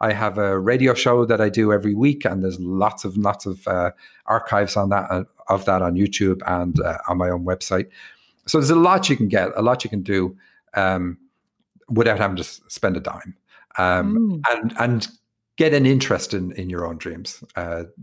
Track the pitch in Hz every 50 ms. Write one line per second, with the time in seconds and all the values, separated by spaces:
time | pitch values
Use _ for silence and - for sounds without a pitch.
0 | - 110 104 101 110 104 95 104 101 98 98 95 95 107 123 127 131 131 120 120
1 | - 127 120 123 120 113 117 107 110 104 104 113 110 107 104 101 95 104 101 104
2 | 123 147 143 143 - 90 90 95 92 95 90 87 90 87 95 95 98 107 - -
3 | - 101 90 107 101 101 101 - - 101 92 92 - 98 92 90 87 92 - _
4 | - - _ _ _ - 110 113 - - 113 101 104 95 - 104 98 98 101 101
5 | 95 95 95 92 95 - _ - - - 107 95 95 98 95 92 92 87 87 90
6 | 101 98 98 - 104 95 92 92 - 90 90 87 90 87 82 82 85 85 82 -
7 | - - 90 90 90 90 87 87 87 90 92 - - - 95 92 95 - - -
8 | - - - _ _ _ _ _ _ - - 156 139 139 165 165 170 180 190 185
9 | 185 - 139 - 113 98 101 101 90 92 - 98 107 120 127 120 - 110 104 101
10 | 90 101 101 95 92 90 92 - _ _ _ _ _ _ - 101 98 95 95 92
11 | 90 90 87 - _ _ _ _ _ _ _ _ _ _ _ _ _ - 117 110
12 | 117 117 107 98 107 98 92 90 85 - - - _ - - - - 98 92 85
13 | - - - - - - - _ _ _ _ - _ _ - - 92 90 90 90
14 | 90 202 214 226 226 208 185 156 143 117 120 113 - 117 - - 117 123 123 113
15 | - - - _ _ _ _ _ _ _ _ - 165 156 151 143 131 131 139 131
16 | 131 - 107 90 - - 110 95 92 90 90 - 92 90 90 87 85 82 82 80
17 | - 87 82 82 95 - - - - - - 90 87 85 85 82 87 85 - -